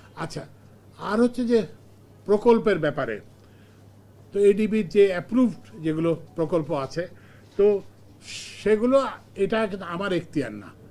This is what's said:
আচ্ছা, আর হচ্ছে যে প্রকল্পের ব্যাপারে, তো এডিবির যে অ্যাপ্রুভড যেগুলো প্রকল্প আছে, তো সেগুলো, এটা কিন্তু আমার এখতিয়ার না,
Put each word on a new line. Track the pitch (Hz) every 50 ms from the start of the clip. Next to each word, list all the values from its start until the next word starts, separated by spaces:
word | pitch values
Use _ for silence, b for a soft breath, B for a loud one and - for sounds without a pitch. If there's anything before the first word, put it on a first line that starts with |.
| B B B
আচ্ছা, | B 165 - - 151 - - - - - - - - - - - -
আর | - 185 208 226
হচ্ছে | 240 240 240 254 247
যে | 226 240 226 185 - - - - - - - - - - - -
প্রকল্পের | - 208 208 - 240 233 226 - 220 196 165
ব্যাপারে, | 151 147 147 147 131 117 107 101 - - - - b b b b b b b b b b b - - - - - - - -
তো | 202
এডিবির | 202 202 208 196 214 202 214 220 202 156
যে | - 208 202 196
অ্যাপ্রুভড | 180 175 - - 220 254 254 220 160 - - - - 196 156
যেগুলো | 160 156 160 165 165 160 - - - -
প্রকল্প | 170 160 147 180 165 147 135
আছে, | 165 139 131 131 - 165 180 - - B B B B B B B B -
তো | 196 208 202 190 - - - - - - - - - - - - - - - - -
সেগুলো, | 202 214 208 226 247 262 269 262 220 185 - - - -
এটা | - 196 - 226 220 220 196
কিন্তু | 196 190 190
আমার | 170 170 170 202 196 180
এখতিয়ার | 165 - - - 151 127 110 107
না, | 104 101 - - - - -